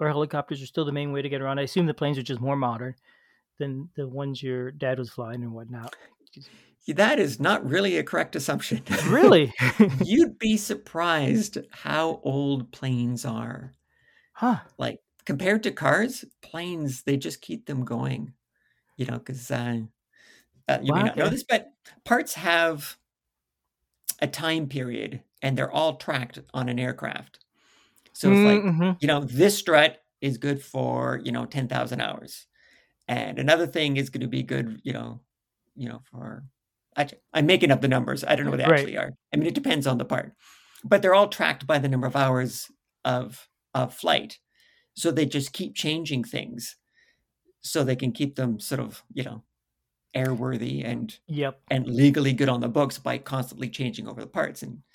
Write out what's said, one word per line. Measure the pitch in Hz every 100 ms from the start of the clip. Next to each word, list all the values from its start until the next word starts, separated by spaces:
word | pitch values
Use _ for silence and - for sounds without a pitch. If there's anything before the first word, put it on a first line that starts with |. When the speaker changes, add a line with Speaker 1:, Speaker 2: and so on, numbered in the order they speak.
Speaker 1:
or | 151
helicopters | 147 151 147 139 143
are | 131
still | -
the | 147
main | 143 143
way | 139
to | 139
get | 139
around. | 135 139
I |
assume | 139 190 165
the |
planes | 147 147 139
are |
just | 123 127
more | 127 139
modern | 127 117 127 131 _ _ _ _ _ -
than | 143 135 165 -
the | 135
ones | 131 139 131
your | 135 127 127
dad | 143 139 131
was | 120
flying | - 113 120
and | 120
whatnot. | 113 113 123 117 - - _ _ - - - _ _ -
Speaker 2:
Yeah, | 147
that | 214 294
is | 156 113
not | 147 180 131
really | 160 196 170
a |
correct | 147 165 165 160
assumption. | 139 143 - 113 -
<laughs> | 196
Speaker 1:
Really? | 151 233 392 185 131 - 123 -
<laughs> | 208 131
Speaker 2:
You'd | 180 240 302 -
be | 220 214
surprised | - - - 165 170 160 135 220 208 - -
how | - 143 147 160 160
old | 139 135 139 139 123
planes | - 131 127 120 120
are. | - 113 117 - 135 - _ _ _ _ _
Speaker 1:
Huh. | - 247 208 - -
Speaker 2:
Like, | 123 - _ _
compared | - 139 185 214
to | 220
cars, | - 139 156 233 - - _
planes, | - 160 175 170 147 131
they | - 139
just | 160 147
keep | - 165 -
them | 139
going, | 123 120 131 127 - - _ _ _ _ _ -
you | 123
know, | 120
'cause, | - 127 123
uh, | 123 120 117 110 _ _ _ _ _ _ _ -
uh, | 135
you | 135
may | 156
Speaker 1:
Wow, |
Speaker 2:
not | - -
know | 175
Speaker 1:
okay. |
Speaker 2:
this, | - -
but | 233 - _ - -
parts | - 247 311
have | - 170 170 165 156 147 - _ _ _ _ _ _ _ _ _ _ - -
a | 143
time | 139 160 160 143
period | 135 127 120 104 123 - _
and | 139 131
they're | 131
all | 135 160 139
tracked | - 143 123 - -
on | 131 127
an | 123
aircraft. | 127 127 - - - _ _ _ _ _ _ _ _
So | - 196
it's | 202
Speaker 1:
Mm, |
Speaker 2:
like, | 208 208 202
Speaker 1:
mm-hmm. | 165 185 180
Speaker 2:
you | 147
know, | 147
this | 139 127 196 202
strut | - 151 151 - _ _
is | 139 120
good | 143 139
for, | - 135 127 123 127 131
you | 120
know, | 120 117
ten | 139 127
thousand | 127 120 120
hours. | 110 - - - - _ _ _ _ _ -
And | 123 107 117
another | 135 165 170
thing | 165 151 139
is | 139
gonna | 135 123
be | 127
good, | 131 135 117 -
you | -
know, | 113 117 117 _ _ _ _ _ -
you | 117
know, | 117 131
for, | 123 110 110 135 _ _ _ _ -
actu-, | 143 - _
I'm | 156 151
making | 185 165
up | 135
the | 139
numbers. | 127 123 135
I | - -
don't | 143
know |
what | 135
they |
Speaker 1:
Right. |
Speaker 2:
actually | 135 151 139 104
are. | - 131 _
I | 147
mean, | 156
it |
depends | 285 277 151 135
on | 123
the | 120
part. | 131 - - _ - _ _
But | - 202
they're | 190
all | 196 202
tracked | - 160 143 135
by | 151
the | 135
number | 131 127
of | 139
hours | 135 127 127 - - _ _ _
of, | 127 127 113 127 - _ _
of | 131 131
flight. | - - - 226 - _ _ _ _ _
So | - 170
they | 156 143
just | 147 135
keep | - 190 -
changing | 156 160 156 131
things | 110 127 - 117 - - _ _ _ _ _ _ _ _
so | - 165
they | 131 131
can | 127
keep | 117 143 139
them | 127 107
sort | - 135
of, | 113 - -
you | -
know, | 127 113 - _ _ _ _ _ _ 131
airworthy | 131 120 127 123 120 139
and | 120 120 - - -
Speaker 1:
Yep. | 147 139 - -
Speaker 2:
and | 135 127
legally | 120 143 143 139
good | 123 135
on | 123
the | 120
books | 131 139 -
by | 127 123
constantly | - 131 127 - 127
changing | - 131 - 107
over | 110
the | 110
parts. | 180 156 -
And | 135 131 -